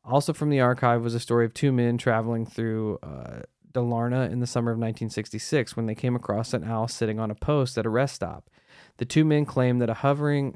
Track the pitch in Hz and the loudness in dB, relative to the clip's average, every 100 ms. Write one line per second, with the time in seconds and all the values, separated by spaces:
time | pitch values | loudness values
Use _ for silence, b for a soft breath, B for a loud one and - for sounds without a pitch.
0 | - 135 143 151 151 143 123 123 123 120 | 0 2 2 -2 0 4 4 4 4 2
1 | 117 117 - 120 117 - 143 123 120 120 | 2 -2 0 2 2 2 2 4 2 2
2 | 127 113 113 117 110 - 113 110 107 95 | 2 0 0 -2 -4 -4 -4 -2 -2 -4
3 | - 67 62 58 - _ _ 127 120 117 | -8 -12 -12 -14 -16 _ _ -4 0 0
4 | 120 123 123 120 120 123 117 113 113 107 | 0 0 0 -2 -2 0 0 0 -2 -2
5 | 113 120 107 110 - 151 113 - 113 110 | -6 -6 -6 -8 -2 0 0 -2 -4 -2
6 | 127 123 - 104 113 120 90 113 117 - | -2 -2 -2 -4 -2 -4 -2 -2 -4 -2
7 | 113 110 113 107 - 151 127 - 110 113 | -4 -2 -4 -4 0 0 0 -2 0 0
8 | 143 - 85 67 - b b b b - | 0 -2 -8 -8 -18 b b b b -10
9 | 123 156 156 151 147 - 127 123 117 113 | -2 2 4 4 2 2 2 2 0 0
10 | 139 143 147 143 139 | 0 2 2 0 -2